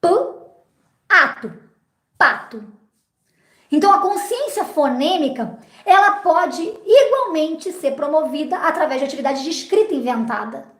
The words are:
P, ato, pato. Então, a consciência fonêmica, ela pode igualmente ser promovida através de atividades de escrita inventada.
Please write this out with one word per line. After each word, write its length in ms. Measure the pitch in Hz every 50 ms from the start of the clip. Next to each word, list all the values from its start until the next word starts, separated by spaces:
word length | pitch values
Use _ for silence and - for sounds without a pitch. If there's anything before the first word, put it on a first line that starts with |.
P, 60 | - 330 370 480 539 - - - - - _ _ _ _ _ _ _ _ _ _ _ _
ato, 440 | 415 359 294 - - - - 202 165 - _ _ _ _ _ _ _ _ _ _ _
pato. 460 | _ - 262 214 - - - - 220 214 - - _ _ _ _ _ _ _ _ _ _ _ _ _ _ _ _ _ _ _
Então, 200 | - 302 302 403
a 80 | 392 403
consciência 640 | 392 370 415 359 - - 453 480 571 - - 403 349
fonêmica, 960 | - - 311 285 269 247 247 269 320 370 359 302 262 262 - 226 170 - - - _ _ - -
ela 260 | 403 370 392 403 403
pode 500 | 392 - - 370 320 339 359 - - - 330 427 427 - -
igualmente 880 | 359 427 571 539 - 466 539 508 480 320 311 311 320 330 320 - 381
ser 240 | 339 - - 269 277
promovida 640 | 277 294 294 302 311 311 254 247 294 302 247 359 -
através 400 | - 330 311 339 320 302 262 254
de 60 | 277
atividades 380 | 269 - 269 262 269 277 269 269
de 60 | 311
escrita 440 | 330 - - - 381 427 440 440 349
inventada. 800 | 277 233 247 247 226 226 226 233 208 208 220 226 - - - -